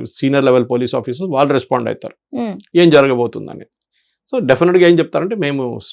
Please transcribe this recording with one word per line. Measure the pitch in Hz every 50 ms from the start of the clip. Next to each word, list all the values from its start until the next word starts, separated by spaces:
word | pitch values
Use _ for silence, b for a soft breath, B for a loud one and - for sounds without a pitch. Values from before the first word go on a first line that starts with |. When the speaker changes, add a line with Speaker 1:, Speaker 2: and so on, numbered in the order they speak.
| 120
Speaker 1:
సీనియర్ | 113 - - 139 135 139 139 135
లెవెల్ | 131 127 123 120 123
పోలీస్ | 123 120 127 120 -
ఆఫీసర్స్ | 123 107 131 120 143 190 185
వాళ్ళు | 139 135 147 139 139
రెస్పాండ్ | 127 - - 135 123 113 110
అవుతారు. | 110 - - 110 - _ _ _ 285
Speaker 2:
మ్మ్. | 240 240 214 185 - - _ -
Speaker 1:
ఏం | 170 175 165
జరగబోతుందని. | 151 143 139 139 127 120 120 113 - - - - - - - - _ _ _ _ _ _ _ _ _ _ _ _ 262
So | 247 170
డెఫినెట్‌గా | 131 131 - 175 180 180 185 175
ఏం | 170 175 165
చెప్తారంటే, | 160 - - 151 170 196 226
"మేము | 208 151 143 143 135 127 120 117 110 - -